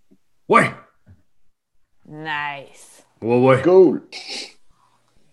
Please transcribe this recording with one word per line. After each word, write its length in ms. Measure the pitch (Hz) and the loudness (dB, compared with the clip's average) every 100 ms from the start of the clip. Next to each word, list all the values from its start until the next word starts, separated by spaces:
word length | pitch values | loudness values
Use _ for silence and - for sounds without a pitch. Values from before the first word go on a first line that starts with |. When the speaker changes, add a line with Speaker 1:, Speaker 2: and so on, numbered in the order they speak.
| _ _ _ _ - | _ _ _ _ -2
Speaker 1:
Ouais. 220 | 226 131 - - _ _ - _ _ _ _ _ _ _ _ - | 0 0 -6 -20 _ _ -20 _ _ _ _ _ _ _ _ -20
Speaker 2:
Nice. 1000 | 151 156 147 147 139 131 - - _ _ _ | -14 -10 -8 -8 -12 -18 -20 -20 _ _ _
Speaker 1:
Ouais, 160 | 107 123 | -2 2
ouais. 240 | 127 98 | 4 2
Speaker 3:
Cool. 400 | 170 185 175 92 - - - - - - - _ _ _ _ _ _ | 4 4 4 2 -8 -18 -14 -14 -16 -20 -20 _ _ _ _ _ _